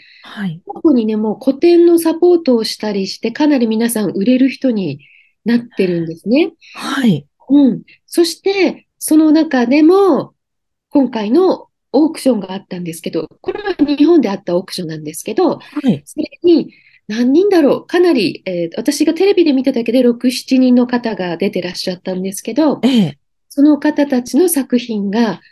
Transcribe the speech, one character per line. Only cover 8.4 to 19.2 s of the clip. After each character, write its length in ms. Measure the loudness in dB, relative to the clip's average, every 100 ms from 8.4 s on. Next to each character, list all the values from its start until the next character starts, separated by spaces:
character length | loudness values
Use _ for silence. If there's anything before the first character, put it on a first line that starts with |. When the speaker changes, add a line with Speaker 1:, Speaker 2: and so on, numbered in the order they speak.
Speaker 2:
て、 460 | -4 0 -2 -2 _ _
そ 180 | 0 2
の 140 | 4
中 340 | 4 2 0
で 180 | 2 4
も、 520 | 4 4 4 0 -4 _ _ _ _ _ _
今 200 | 0 0
回 200 | -2 0
の 380 | 2 2 -2 -8 _ _
オ 160 | 0 0
ー 40 |
ク 80 | 0
シ 80 | -2
ョ 40 |
ン 60 | -2
が 120 | -4
あ 40 | -12
っ 100 | -12
た 100 | -10
ん 60 |
で 80 | -10
す 80 | -10
け 100 | -8
ど、 160 | -8 -8 _
こ 120 | -10
れ 100 | -8
は 100 | -6
日 320 | -2 0 2
本 160 | 4 4
で 80 | 2
あ 60 |
っ 100 | -4
た 100 | -4
オ 60 | -4
ー 40 | -4
ク 80 |
シ 80 | -10
ョ 20 |
ン 40 | -10
な 100 | -10
ん 40 |
で 120 | -12
す 100 | -12
け 80 | -6
ど、 260 | -2 -2 -2
Speaker 1:
は 20 | -8 -4 -2
い。 140 | -2
Speaker 2:
そ 140 | -6 -10
れ 80 | -10 -2
に 320 | 2 2 0 _ _ _ -10
何 260 | -2 0
人 160 | 2 2
だ 140 | 4
ろ 140 | 2 0
う、 100 | -2
か 140 | 0
な 120 | 2
り、 300 | 2 -2 -4
え 240 | -8 -6 -6
ー、 0 | -6
私 300 | -4 -2 -2
が 80 |
テ 100 | 0